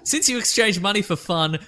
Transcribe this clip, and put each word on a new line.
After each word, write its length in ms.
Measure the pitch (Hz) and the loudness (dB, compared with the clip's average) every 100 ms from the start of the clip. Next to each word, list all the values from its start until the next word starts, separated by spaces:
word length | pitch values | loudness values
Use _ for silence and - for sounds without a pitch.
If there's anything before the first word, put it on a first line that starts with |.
"Since 240 | - 302 302 | -4 0 0
you 100 | 247 | 0
exchange 400 | 214 - 220 175 | 0 2 2 2
money 220 | 196 214 | 0 0
for 140 | - 160 | 0 -4
fun, 420 | - 170 156 156 | -2 0 0 -2